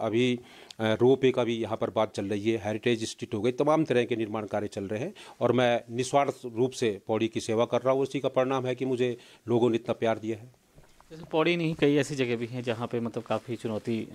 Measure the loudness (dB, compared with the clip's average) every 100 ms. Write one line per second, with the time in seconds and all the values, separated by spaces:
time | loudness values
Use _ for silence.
0 | -2 2 2 0 -6 -20 -18 -4 0 4
1 | 4 6 4 2 0 -2 -4 -4 -2 0
2 | 0 -2 -4 -2 0 0 -2 -2 0 0
3 | -2 -8 -8 -2 0 2 2 2 2 2
4 | 0 -2 -4 -4 -4 -4 -4 -6 -6 -6
5 | -6 -10 -18 -2 2 4 4 2 -2 -6
6 | 0 2 2 -2 -6 0 0 0 -2 -2
7 | -2 0 0 -2 -2 0 2 0 2 0
8 | 0 -2 -2 0 0 0 -2 -2 -2 0
9 | 0 -2 -10 -12 0 2 4 2 -2 -2
10 | -2 -2 -4 -8 -12 _ _ -20 -20 -20
11 | -20 -20 -4 0 2 2 -2 2 4 4
12 | 2 -2 -2 -2 -4 -6 -4 -4 -4 -4
13 | -4 -4 -4 -4 -4 -6 -4 -4 -2 -4
14 | -4